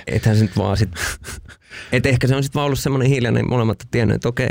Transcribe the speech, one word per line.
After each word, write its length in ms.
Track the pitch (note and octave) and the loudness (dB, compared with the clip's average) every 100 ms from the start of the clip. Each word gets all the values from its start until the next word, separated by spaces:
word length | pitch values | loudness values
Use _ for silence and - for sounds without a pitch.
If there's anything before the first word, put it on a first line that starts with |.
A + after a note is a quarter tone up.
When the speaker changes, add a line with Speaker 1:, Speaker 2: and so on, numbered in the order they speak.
| - | -4
Speaker 1:
Ethän 280 | - A2+ G#2+ | 0 2 4
se 40 | |
nyt 160 | A2 G#2 | 2 0
vaan 200 | G2 G2+ | 0 0
sit, 120 | G2+ E2+ - - - - - | -2 -4 -8 -8 -12 -16 -16
Speaker 2:
<laughs> 460 | - _ - - | -20 _ -18 -4
Speaker 1:
et 140 | B2+ C3+ | 0 2
ehkä 220 | B2 B2+ | 2 2
se 80 | C3+ | 2
on 80 | |
sit 120 | C#3 D3 | 0 -2
vaan 100 | C#3+ | -2
ollut 140 | C3 | -2
semmonen 280 | D3 C3+ C3 | 0 0 2
hiljainen, 420 | C3+ A#2 A#2 - | 2 0 0 0
molemmat 320 | B2+ A2+ - | 0 0 -2
on 60 | - | -4
tiennyt, 240 | A#2+ A2 G#2+ | 0 2 0
että 140 | B2 | -2
okei, 180 | B2 B2 | -2 -2